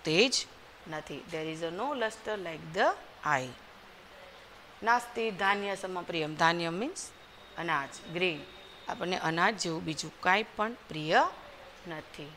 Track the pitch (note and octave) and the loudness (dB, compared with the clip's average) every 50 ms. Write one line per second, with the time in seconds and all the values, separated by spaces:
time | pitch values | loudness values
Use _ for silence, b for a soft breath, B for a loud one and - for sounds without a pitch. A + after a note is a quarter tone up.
0 | - E3 D#3 E3+ A3+ C4+ B3 - - - - - - - - - - E3 D#3+ D3+ | 0 4 6 6 6 6 4 0 -2 -4 -10 -18 -20 -20 -20 -18 -14 -10 -8 -8
1 | D3+ - D3 C#3 - - E3+ D#3+ D#3 D#3+ D#3+ D#3+ E3+ E3 E3 F#3 A#3 C#4 D4 C4 | -8 -8 -10 -10 -10 -8 -6 -6 -4 -4 -4 -4 -4 -4 -2 -2 -2 -2 -2 0
2 | A3+ A3 G#3+ - - - G#3+ G#3 F#3 E3+ D#3+ D#3 E3 D#3+ D#3+ F#3 A#3 D#4 G4 - | -2 -2 -4 -6 -6 -4 -4 -4 -4 -6 -8 -8 -10 -6 0 4 4 4 4 2
3 | - - - - - D3+ D3+ C3+ C3 B2+ B2 - - - - - - - - - | -6 -16 -16 -6 0 2 2 2 2 -2 -8 -14 -18 -20 -20 -20 -20 -20 -20 -20
4 | - - - - - - - - - - - - - - - - - A3 A#3 A#3+ | -20 -20 -18 -18 -18 -18 -18 -20 -20 -20 -20 -20 -20 -20 -16 -4 4 4 4 4
5 | A#3+ - - - A3+ A3 G#3 E3+ G3 G3 G3+ G3+ G3+ G3+ F#3+ F#3+ - F#3 F#3 F3+ | 4 -2 -4 -2 -2 -2 0 2 4 4 4 4 2 -2 -4 -4 -4 -4 -4 -6
6 | F3 - F3 E3 D#3 D3+ D#3 D3+ E3+ E3 E3+ F3 E3+ E3 E3 F3+ A3 D4 F#4+ - | -4 -2 -2 0 0 0 2 6 6 6 6 6 2 0 0 0 -2 -4 -4 -8
7 | - - - - - - - - - - - - E3 E3+ D#3+ C#3+ C#3 C3+ - - | -10 -12 -14 -18 -20 -20 -20 -20 -20 -16 -10 -6 -2 0 0 0 0 -2 -8 -14
8 | - - D#3+ F3 F#3 F#3 D#3+ D3 C#3 - - - - - - - - - C3+ - | -12 -8 -2 0 0 0 0 -2 -8 -14 -16 -18 -18 -18 -20 -18 -8 -8 -6 -4
9 | - F3 F#3 - - D#3+ E3 E3 F3 G3+ A3+ F#3+ - F3 E3 D#3+ F3+ D#3+ D#3 D3 | -2 -2 -2 0 0 0 2 4 4 4 4 2 -2 -2 -2 -2 -2 -4 -4 -4
10 | - D#3+ - - - F3+ F#3 G3+ A3 - - - G#3 A3 A#3+ - - - D3+ D#3 | -6 -8 -10 0 4 4 4 4 2 -2 -2 -2 -2 -2 -2 -6 -10 -8 -6 -4
11 | D3+ D#3 F3 A#3 D4+ F4+ - - - - - - - - - - - F3+ E3 D#3 | 0 4 6 6 6 4 0 -8 -16 -16 -16 -16 -18 -18 -18 -14 -10 -8 -8 -8
12 | D3+ - - - D3+ C#3+ D3+ | -10 -12 -12 -12 -12 -12 -12